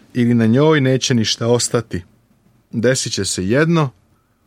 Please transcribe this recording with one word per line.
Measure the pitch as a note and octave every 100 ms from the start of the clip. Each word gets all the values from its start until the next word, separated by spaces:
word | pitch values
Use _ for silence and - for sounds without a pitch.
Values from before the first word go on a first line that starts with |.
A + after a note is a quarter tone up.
| _
ili | B2+ A#2+
na | A#2+ A2+
njoj | B2 D#3 D#3
neće | C3 C3 -
ništa | A#2+ G#2 - A#2
ostati. | A#2+ - A#2+ - F2+ - _ _ _ _ _ _
Desit | A#2+ A#2+ C3 A2+
će | - F#2+
se | - F#2
jedno | C3 D#3+ E3 C#3 - _ _ _ _